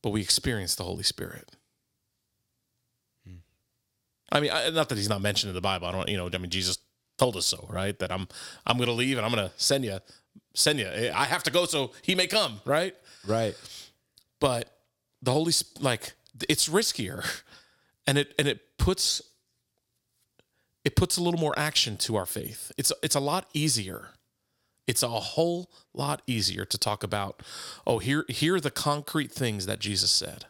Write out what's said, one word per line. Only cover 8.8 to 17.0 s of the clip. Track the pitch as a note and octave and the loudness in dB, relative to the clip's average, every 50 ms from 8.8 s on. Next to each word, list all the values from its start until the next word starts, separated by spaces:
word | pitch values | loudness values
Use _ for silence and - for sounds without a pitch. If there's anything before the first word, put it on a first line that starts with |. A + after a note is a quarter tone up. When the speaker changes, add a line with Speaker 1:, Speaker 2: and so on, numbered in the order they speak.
| B2 A#2+ | 2 0
Speaker 1:
leave | A#2+ A#2 B2+ C3 C3+ A#2+ | 2 2 2 0 0 0
and | G#2+ | 0
I'm | A#2 | 0
gonna | A#2+ A2 G2 F2+ - | 0 0 0 -4 -4
send | - - - C#3 C#3 B2+ | -2 2 2 2 2 0
you, | A2 G2 F#2+ _ - - - _ _ _ - _ _ _ | -4 -6 -6 _ -16 -20 -20 _ _ _ -20 _ _ _
send | - - D3+ D3+ C#3 | 2 2 4 4 2
you. | G#2 F#2 - G2+ A#2 A2+ D2+ | -2 -2 -2 -2 -2 0 2
I | G2 C#3 | 2 2
have | - - E3 - | 2 2 0 0
to | D#3 | 2
go | C3+ F3+ F3+ | 2 2 2
so | E3+ - D3 D3 D3 - - | 2 0 -2 -2 -2 -6 -4
he | - - F#3+ | -2 0 2
may | F#3 F3+ | 2 2
come, | F#3 F#3+ A3 G3 C3+ G#2+ G#2 - | 2 2 0 0 0 -2 -8 -2
right? | B2 C#3 D#3+ F3+ F#3+ - - _ - - - - | 0 2 2 2 -2 -6 -12 _ -20 -20 -10 -2
Speaker 2:
Right. | G2 A2 A2+ A2+ G#2 - - - - - - - - _ _ _ _ _ - _ _ _ _ | 0 2 2 2 0 -2 -6 -16 -16 -16 -16 -18 -18 _ _ _ _ _ -20 _ _ _ _
Speaker 1:
But | D3 C3+ B2 C3 - - _ _ _ _ _ _ _ _ _ _ | 0 2 2 0 -4 -8 _ _ _ _ _ _ _ _ _ _
the | - B2 | 0 2
Holy | B2+ D3+ E3 E3+ D#3 | 2 4 2 2 0
Sp-, | - - - - - | 0 0 -4 -8 -2
like, | C#3+ C3+ A#2 G#2+ - - - _ _ - _ A2 - - | 0 0 0 0 -4 -12 -16 _ _ -20 _ -6 2 2
it's | D3+ - - D#3 | 4 4 4 2
riskier, | D#3 F#3+ D3+ - - - | 2 2 2 2 -2 -2